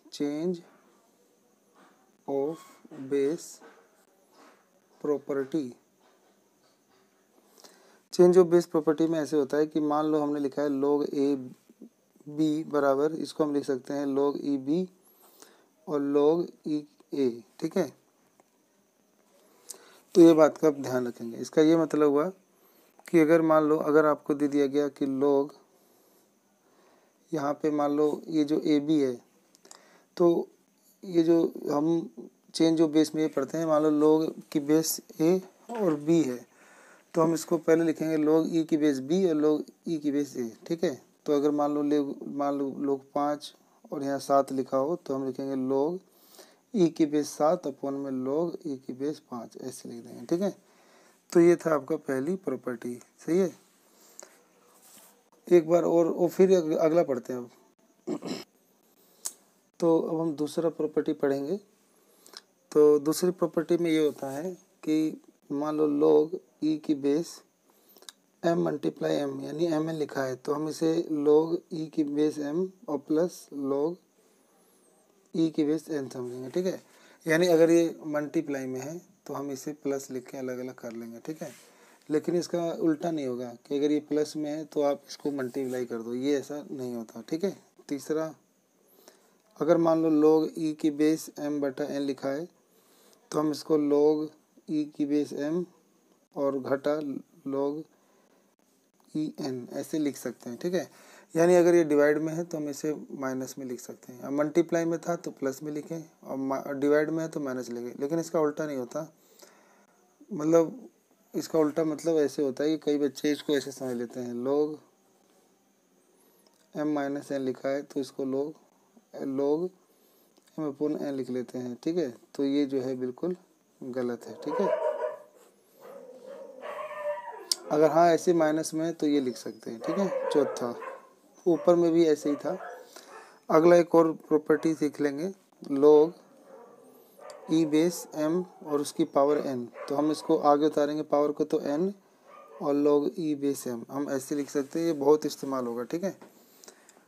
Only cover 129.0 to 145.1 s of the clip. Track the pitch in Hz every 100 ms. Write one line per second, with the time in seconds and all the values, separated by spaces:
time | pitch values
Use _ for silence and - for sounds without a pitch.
129 | 156 147 127 113 120 110 - 117 120 190
130 | 190 - - 147 131 - 123 117 - -
131 | - _ _ _ - 156 - 175 170 165
132 | 165 147 151 143 - - - - - -
133 | - - - - - 160 170 175 165 165
134 | 160 151 - 151 151 151 165 156 147 -
135 | 147 139 180 190 _ _ - 139 147 151
136 | 160 175 - - - - - - - -
137 | - - - - - 160 160 151 170 175
138 | - 156 151 175 180 - 170 147 147 -
139 | 156 147 139 147 143 131 120 - - 139
140 | 151 151 - 160 147 147 156 151 147 151
141 | 151 147 147 151 151 156 143 147 185 202
142 | _ _ _ - - - 151 143 147 147
143 | 143 - 160 143 139 135 127 120 123 135
144 | 143 139 131 147 139 147 135 165 165 151
145 | 139